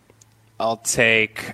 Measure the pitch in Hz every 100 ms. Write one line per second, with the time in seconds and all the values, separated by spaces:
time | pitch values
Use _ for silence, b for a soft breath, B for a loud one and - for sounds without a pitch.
0 | _ _ _ _ _ - 113 113 - -
1 | 113 113 110 - -